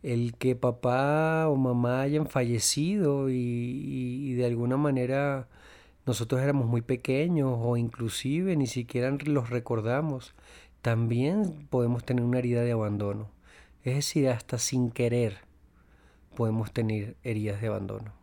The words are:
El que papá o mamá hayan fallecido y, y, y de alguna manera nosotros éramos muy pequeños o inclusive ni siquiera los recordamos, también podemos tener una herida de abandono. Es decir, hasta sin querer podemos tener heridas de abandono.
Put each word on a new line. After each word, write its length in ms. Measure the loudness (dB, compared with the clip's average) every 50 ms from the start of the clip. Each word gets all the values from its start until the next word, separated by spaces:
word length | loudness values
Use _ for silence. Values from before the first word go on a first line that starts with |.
El 320 | -2 0 0 0 0 -2 -4
que 220 | 0 0 0 2
papá 920 | 2 0 0 0 0 0 0 2 2 2 2 2 2 2 2 2 2 2 2
o 80 | 2
mamá 460 | 2 2 2 2 2 2 2 2 0
hayan 240 | 0 2 2 0 0
fallecido 1040 | 0 0 0 2 2 0 0 0 0 0 0 0 0 2 2 2 2 2 2 0 0
y, 40 | 0
y, 960 | 0 -2 -2 -2 -4 -4 -4 -6 -6 -6 -6 -6 -4 -4 -4 -4 -4 -4 -4
y 40 | 0
de 100 | 0 0
alguna 320 | 0 2 0 0 0 2
manera 720 | 2 2 2 2 0 0 0 0 0 0 0 -2 -4 -6 -10 -18 -20 -20 -20 -20 -20 -20 -20 -20 _ _
nosotros 380 | -4 -2 -2 0 0 0 0
éramos 240 | 2 2 2 2 2
muy 160 | 2 0 0
pequeños 760 | 0 0 -4 -2 0 -2 0 0 2 2 2 2 2 2 0 0
o 200 | 0 0 2 0
inclusive 760 | 0 -2 -4 -6 -6 -4 -4 -4 -2 -2 -2 0 0 0 2
ni 100 | 0 0
siquiera 440 | 0 -2 -6 -6 -4 -2 -2 0 0
los 380 | -2 -2 0 0 0 0 0 0
recordamos, 880 | -4 -4 -2 0 -2 0 0 0 0 0 0 -2 -4 -6 -8 -14 -20 -20 -20 -20 -20 -20 -20 -20 -20 _
también 840 | 0 0 2 2 2 2 2 2 2 2 2 2 0 0 -2 -8 -8 -2
podemos 340 | 0 2 2 2 0 -2 -2
tener 200 | 0 0 2 2
una 160 | 2 2 0
herida 220 | 0 0 0 2 2
de 80 | 2
abandono. 580 | 0 0 0 0 -2 -2 -2 -2 -4 -4 -8 -12 -16 -20 _ -20 -20 -20 -20 _ -20 _ -4
Es 100 | -2 -2
decir, 340 | 0 -2 0 2 2 4 4
hasta 300 | 2 0 -2 -6 -4 -4
sin 320 | -2 0 2 2 0 0
querer 480 | 0 0 0 2 4 2 2 0 -2 -6 -16 -20 -20 -20 -20 -20 _ -20 -20 -20 -20 _ _ -20 -20 -20 -20 _ -4
podemos 360 | -2 0 0 0 0 -2 -2
tener 440 | -2 -2 -2 0 0 -2 -4 -6 -12 -10 -6
heridas 380 | -4 -2 -2 -2 -2 -4 -2
de 60 | -2 -2
abandono. 440 | -2 -4 -4 -6 -8 -8 -10 -12 -16 -18